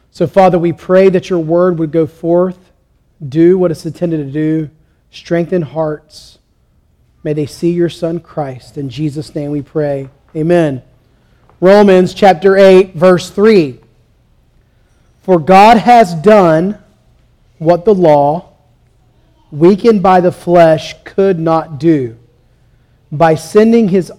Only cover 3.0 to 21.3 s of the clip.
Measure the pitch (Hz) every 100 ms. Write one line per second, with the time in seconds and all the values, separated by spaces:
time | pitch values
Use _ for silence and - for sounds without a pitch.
3 | _ _ 139 151 170 190 180 156 165 -
4 | 175 160 139 151 156 160 156 _ _ _
5 | _ - - 170 170 185 135 151 156 151
6 | _ - - _ _ _ _ _ _ _
7 | _ _ 156 151 139 - 170 175 170 -
8 | 165 170 - - 139 127 - 151 139 117
9 | 156 147 - 156 143 147 139 156 147 139
10 | 135 _ _ 160 160 175 151 131 - _
11 | _ _ _ _ _ _ 180 208 202 185
12 | 180 - 196 170 196 190 190 185 196 151
13 | 185 180 - - 220 202 143 120 _ _
14 | _ _ _ _ _ _ _ _ _ _
15 | _ _ 190 175 147 190 214 240 185 240
16 | 185 165 196 214 175 160 190 208 _ _
17 | _ _ _ _ _ - 160 175 196 196
18 | 165 147 143 170 - _ _ _ _ _
19 | _ _ _ _ _ 147 175 208 240 208
20 | 190 185 180 - 175 175 165 160 - -
21 | - - 196